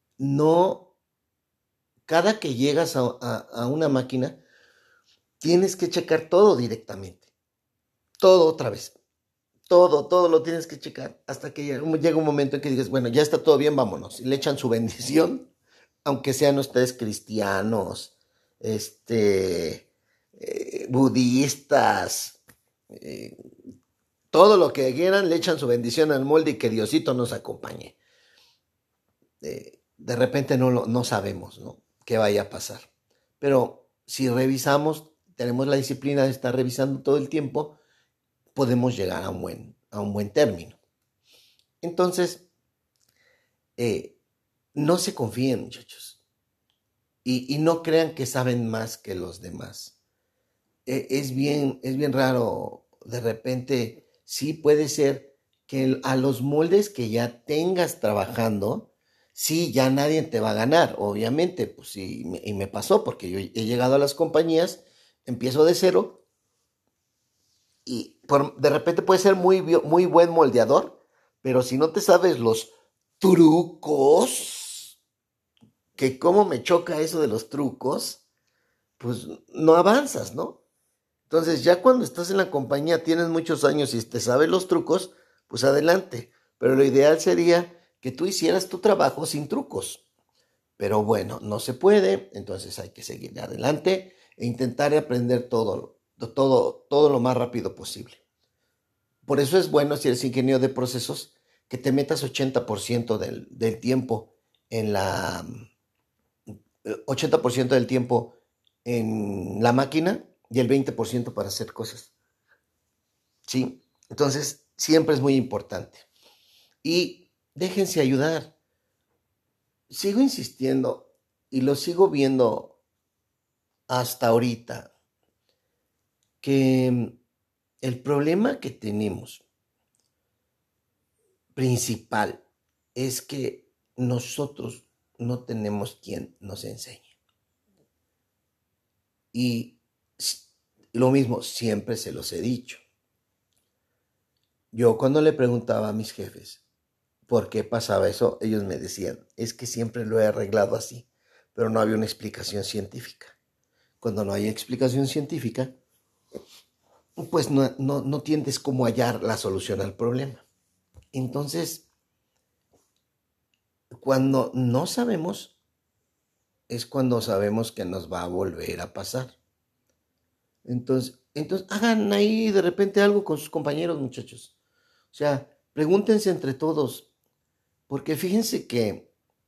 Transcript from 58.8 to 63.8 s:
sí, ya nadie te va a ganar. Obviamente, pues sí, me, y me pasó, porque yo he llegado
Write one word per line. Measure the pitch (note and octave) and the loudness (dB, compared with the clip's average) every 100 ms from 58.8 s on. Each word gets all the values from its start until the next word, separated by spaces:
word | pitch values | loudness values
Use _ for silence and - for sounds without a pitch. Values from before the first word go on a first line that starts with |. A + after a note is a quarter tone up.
| - _ _ _ _ | -8 _ _ _ _
sí, | - - D#3+ E3 | -6 -2 0 0
ya | B2 C3 | 2 2
nadie | C3+ D3 D#3+ | 2 2 0
te | - A2+ | 0 -2
va | A2 | 0
a | |
ganar. | G#2+ A#2 D#3+ C#3 - | 0 4 4 4 0
Obviamente, | G#2 G2+ A2+ C#3+ F3 E3+ A2 | -4 -2 -2 0 0 -2 -6
pues | - - | -6 -18
sí, | G2 F#2 - | -14 -12 -10
me, | E2 F#2 | -10 -10
y | G#2+ | -8
me | G2+ G2 | -6 -6
pasó, | G#2+ - F#3+ | -6 0 0
porque | A#2 - F2+ | 0 -10 -8
yo | F#2+ | -8
he | F#2+ A2+ A2 | -8 -6 -4
llegado | A#2+ | 0